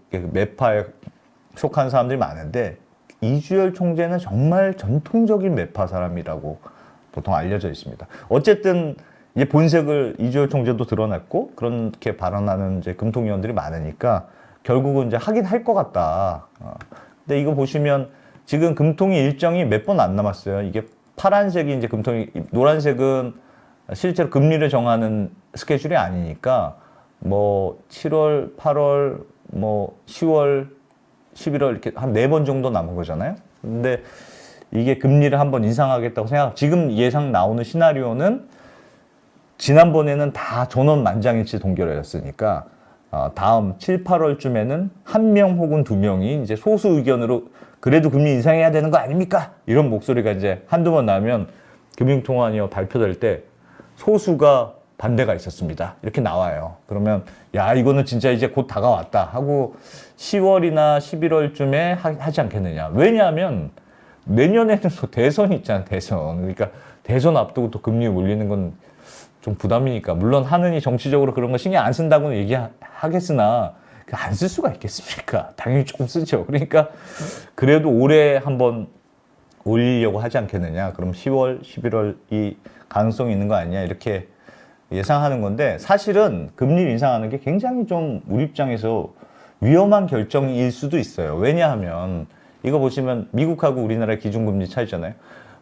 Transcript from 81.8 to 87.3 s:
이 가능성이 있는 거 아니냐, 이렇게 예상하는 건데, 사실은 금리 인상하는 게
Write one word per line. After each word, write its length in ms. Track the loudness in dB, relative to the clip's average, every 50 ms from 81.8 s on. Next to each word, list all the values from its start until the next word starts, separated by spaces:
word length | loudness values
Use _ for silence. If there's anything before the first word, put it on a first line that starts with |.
| -4 -2 -2 0 -2 -2 -4 -8 _ -6
이 260 | -4 -4 -4 -4 -6 -10 -18 -20 -20 -20 -14 -6
가능성이 440 | -2 0 0 0 0 -2 -2 -2
있는 160 | 0 -2 0 0
거 60 | 0
아니냐, 280 | -2 -2 -2 -4 -4
이렇게 460 | -4 -6 -6 -6 -6 -6 -4 -6 -6 -12 _ _ _ -20 -20 -20 -20 -20 _ _ _ -8
예상하는 500 | -6 -4 -2 0 0 2 2 0 0 -2
건데, 340 | -2 -2 -2 0 -2 -2 -2 -4
사실은 720 | -2 0 0 0 0 0 2 2 2 2 0 -4 -8 -8 -6
금리 260 | -2 0 2 2 2
인상하는 460 | 2 0 0 0 0 0 0 0 -2
게 100 | -4